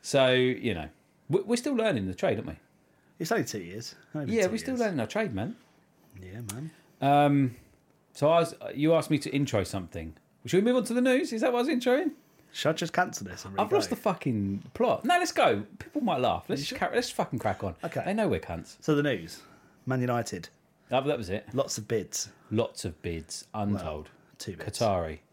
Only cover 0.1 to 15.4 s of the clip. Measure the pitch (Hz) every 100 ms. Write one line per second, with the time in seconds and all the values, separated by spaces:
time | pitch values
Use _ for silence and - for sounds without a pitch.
0.1 | 139 131 127 127 120 120 90 76 - _
1.1 | _ _ 151 202 240 294 262 220 147 95
2.1 | 92 185 107 - 82 _ _ _ _ _
3.1 | _ 165 226 127 110 85 98 123 - _
4.1 | 151 147 220 185 220 - 254 226 165 110
5.1 | 202 220 101 120 233 _ _ _ _ _
6.1 | 95 92 98 117 107 156 - _ _ 139
7.1 | 143 147 143 135 110 - _ _ _ _
8.1 | - 143 170 165 - - - 147 165 -
9.1 | 147 - 139 143 110 92 98 87 85 80
10.1 | - _ _ 117 170 214 247 247 233 254
11.1 | 254 311 220 262 240 247 247 254 254 330
12.1 | - _ _ _ - 147 160 165 - 185
13.1 | - 95 87 - 196 - 392 - 240 220
14.1 | 180 - 113 98 98 - - 233 - 247
15.1 | 349 359 -